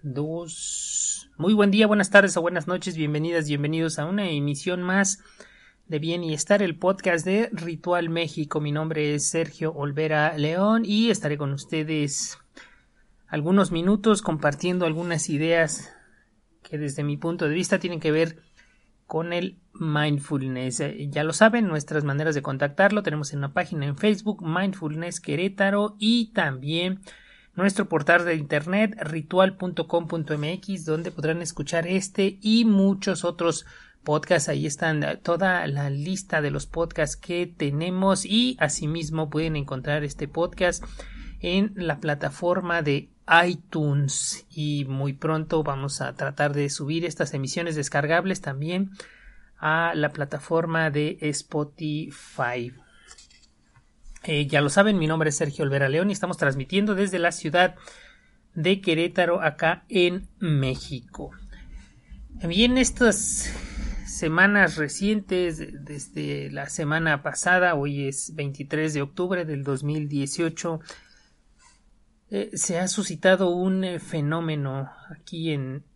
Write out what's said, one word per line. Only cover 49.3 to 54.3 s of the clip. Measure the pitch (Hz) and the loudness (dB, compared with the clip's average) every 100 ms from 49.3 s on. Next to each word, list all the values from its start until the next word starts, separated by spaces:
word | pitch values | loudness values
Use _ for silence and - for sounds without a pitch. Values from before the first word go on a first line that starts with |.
| - - _ | -20 -20 _
a | 156 160 170 | 0 2 0
la | 165 147 | 0 -2
plataforma | 147 139 143 - 165 165 165 160 | -2 -6 -6 0 0 2 0 0
de | 147 151 - | 0 -2 -2
Spotify. | 151 143 - 151 147 - 156 151 156 - - - 123 123 120 - _ - - - - _ _ _ _ _ _ _ - - | -4 -4 -4 -4 -4 -6 -6 -4 -6 -12 -16 -4 -4 -4 -8 -12 _ -20 -20 -20 -20 _ _ _ _ _ _ _ -20 -14
Eh, | - | -4